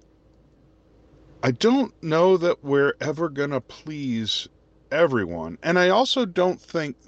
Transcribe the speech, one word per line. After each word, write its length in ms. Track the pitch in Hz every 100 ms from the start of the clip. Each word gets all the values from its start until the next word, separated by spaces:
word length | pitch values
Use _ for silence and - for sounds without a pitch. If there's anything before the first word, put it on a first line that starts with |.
| _ _ _ _ _ _ _ _ _ _ _ _ - -
I 100 | 127
don't 420 | 123 220 269 254 -
know 340 | 165 160 185 185
that 260 | 170 -
we're 340 | 143 143 139 -
ever 300 | 143 147 165
gonna 320 | 139 143 139
please 840 | - - 156 151 139 113 107 - - _ _ _ -
everyone. 680 | 147 165 123 87 85 82 -
And 160 | 160 180
I 100 | 180
also 380 | 202 262 269 220
don't 340 | 170 180 147
think 360 | - 170 147 -